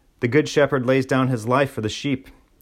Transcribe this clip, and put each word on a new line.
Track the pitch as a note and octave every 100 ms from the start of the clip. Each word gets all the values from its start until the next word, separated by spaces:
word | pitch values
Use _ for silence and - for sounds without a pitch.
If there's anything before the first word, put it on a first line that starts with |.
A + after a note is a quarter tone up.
| _ -
The | A#2+
good | C#3+ D3+
shepherd | D#3 C#3 C3+ B2
lays | C3+
down | C3 C3 B2+
his | A#2+ A2
life | C3 C3+
for | -
the | G#2+
sheep. | - C#3+ C3 - - _ _